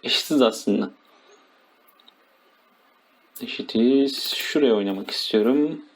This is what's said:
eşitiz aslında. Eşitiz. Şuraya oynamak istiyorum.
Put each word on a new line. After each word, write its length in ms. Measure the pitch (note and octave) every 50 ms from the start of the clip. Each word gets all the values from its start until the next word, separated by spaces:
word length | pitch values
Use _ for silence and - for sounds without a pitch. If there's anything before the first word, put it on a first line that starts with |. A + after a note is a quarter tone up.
| -
eşitiz 380 | B2 - - - - D#3+ C#3+
aslında. 500 | B2+ A2+ A2 - - - G2+ G#2+ G#2+ G2 - _ _ _ _ _ _ _ - _ _ _ _ _ _ _ _ _ _ _ _ _ _ _ _ _ _ _ _ _ _ _ _ _ _ _ _ _ _ _ _ _ _ _ _ _ _ _ _ -
Eşitiz. 920 | - - - - G#2 - - A2+ A2+ B2 C3+ C#3 C#3 C3+ C3+ - - - -
Şuraya 400 | - - - - D#3+ D3 B2+ A2+
oynamak 360 | G#2 G2+ G2 G2 G2 G2+ -
istiyorum. 720 | - - - - - A2 G#2+ A#2 C3 D3 D3+ D3+ D#3 D3 - _ _